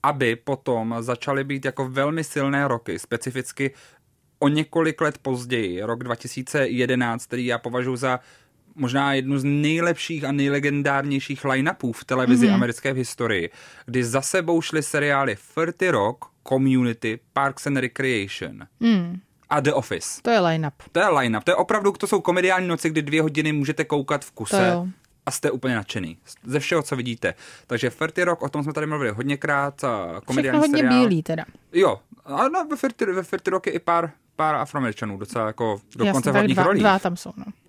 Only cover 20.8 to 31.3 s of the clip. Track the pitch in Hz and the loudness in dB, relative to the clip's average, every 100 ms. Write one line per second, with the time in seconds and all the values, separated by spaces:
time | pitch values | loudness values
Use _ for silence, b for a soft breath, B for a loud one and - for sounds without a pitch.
20.8 | - 170 160 143 123 110 165 180 - 214 | -4 0 4 4 2 0 2 2 2 2
21.8 | 202 - 202 202 - 180 180 180 180 165 | 2 0 0 2 2 2 2 2 0 -2
22.8 | 165 156 147 156 156 147 151 151 139 151 | 0 -2 0 2 2 0 0 0 0 -2
23.8 | 151 147 135 147 - - 107 196 185 175 | 0 -2 0 -4 -4 -12 -2 2 4 2
24.8 | 180 - _ _ - - - 123 131 117 | -4 -10 _ _ -8 -2 -2 0 -2 -2
25.8 | 101 110 82 82 - - 117 143 - 170 | -4 -6 -6 -10 -20 -18 -6 -4 0 0
26.8 | - 135 123 113 92 - B B _ 120 | 0 -4 -4 -2 -4 -4 B B _ -2
27.8 | 127 - 156 - 180 170 143 151 147 151 | -2 -2 -4 0 0 0 -4 -4 -4 -4
28.8 | 151 151 123 104 135 139 147 143 143 139 | -4 -2 -2 -2 -4 -2 0 0 0 -4
29.8 | 135 110 85 87 - 127 135 294 302 294 | -4 -4 -6 -10 -4 0 2 4 4 4
30.8 | 262 247 240 170 156 | 4 6 6 2 0